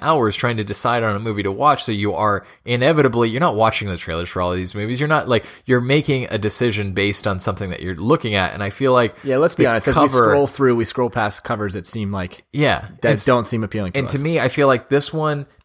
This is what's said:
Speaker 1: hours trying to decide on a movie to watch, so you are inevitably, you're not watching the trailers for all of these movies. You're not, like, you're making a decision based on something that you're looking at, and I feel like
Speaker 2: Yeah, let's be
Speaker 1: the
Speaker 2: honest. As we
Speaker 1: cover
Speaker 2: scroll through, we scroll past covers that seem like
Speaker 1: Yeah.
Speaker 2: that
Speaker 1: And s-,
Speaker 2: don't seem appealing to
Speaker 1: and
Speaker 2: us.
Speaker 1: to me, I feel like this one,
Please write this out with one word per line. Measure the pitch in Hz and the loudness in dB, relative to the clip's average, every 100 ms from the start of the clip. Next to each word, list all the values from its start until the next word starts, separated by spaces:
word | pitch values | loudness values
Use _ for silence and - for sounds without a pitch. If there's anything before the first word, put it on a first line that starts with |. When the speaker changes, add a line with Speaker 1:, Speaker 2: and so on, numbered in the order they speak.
Speaker 1:
hours | 147 156 110 - | 0 2 2 0
trying | 123 113 | -2 -2
to | |
decide | 104 104 120 120 | -4 -4 -2 0
on | 113 101 | 0 -2
a | |
movie | 113 104 | -4 -2
to | 98 | -2
watch, | 98 147 135 | 0 2 2
so | - | -2
you | 104 104 87 | -2 -2 0
are | 107 98 - - - | 0 0 -6 -14 -4
inevitably, | 120 131 156 135 117 117 | 0 2 4 4 4 0
you're | 120 | 2
not | 170 107 | 0 2
watching | 110 - 104 | 2 0 -4
the | 87 | -6
trailers | - 82 87 | -6 -6 -4
for | 92 | -4
all | 90 | -2
of | 90 | -2
these | 92 | -4
movies. | 104 107 127 | -6 -6 -4
You're | 147 | 0
not, | 151 - | 0 2
like, | 113 - - - | 0 0 -10 0
you're | 123 | 0
making | 123 147 147 131 120 | 4 2 2 -2 -2
a | 110 | -4
decision | 104 - 123 104 98 | -2 0 0 0 -2
based | 92 101 98 107 | 0 0 0 -2
on | 92 | -2
something | - 92 98 | -4 -4 -6
that | - | -6
you're | 90 82 | -8 -4
looking | 107 160 117 | 0 0 2
at, | 101 90 - | 0 0 -2
and | |
I | 101 | -6
feel | - 135 | -2 2
like | 127 113 - | 4 2 -2
Speaker 2:
Yeah, | 135 131 | -2 2
let's | 165 | 2
be | - 139 | 2 2
Speaker 1:
the | |
Speaker 2:
honest. | 113 143 | 2 2
As | 131 | 2
we | 143 | 4
Speaker 1:
cover | 127 110 | 4 4
Speaker 2:
scroll | 139 143 | 4 2
through, | - 135 120 | 2 2 2
we | 110 | 0
scroll | - 120 | -2 -2
past | 117 104 - | -2 -4 -4
covers | - 110 104 95 | -6 -4 -4 -6
that | - | -6
seem | 113 101 | -6 -4
like | 101 90 - _ | -4 -6 -10 _
Speaker 1:
Yeah. | 143 143 90 - - | -2 0 0 -4 -2
Speaker 2:
that | 117 | 0
Speaker 1:
And | 139 | 2
s-, | - | 4
Speaker 2:
don't | 123 104 | 2 2
seem | 113 | -4
appealing | 104 107 95 | -4 -4 -4
to | 139 | -4
Speaker 1:
and | 131 | -2
Speaker 2:
us. | |
Speaker 1:
to | - | -2
me, | 151 160 | -2 0
I | 123 | 0
feel | - 139 | 2 2
like | 123 - | 2 2
this | 139 - | 0 0
one, | 160 151 147 143 _ | -2 -2 -4 -8 _